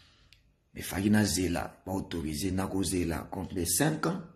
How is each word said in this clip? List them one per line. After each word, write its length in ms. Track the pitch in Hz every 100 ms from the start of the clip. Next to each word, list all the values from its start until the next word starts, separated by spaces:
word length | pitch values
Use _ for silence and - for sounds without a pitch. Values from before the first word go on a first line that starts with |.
| - _ _ - _ _ _
Mais 80 | 82
fallait 280 | - 90 104
na 140 | 107
zela 560 | 101 87 87 82 - -
ba 80 | 92
autoriser 600 | 95 - 85 76 76 92
na 140 | 92 95
ko 180 | 95
zela 420 | 90 92 82 73 -
contre 240 | 95 -
les 100 | 92
cinq 420 | 85 - 151 156 -
ans. 140 | - -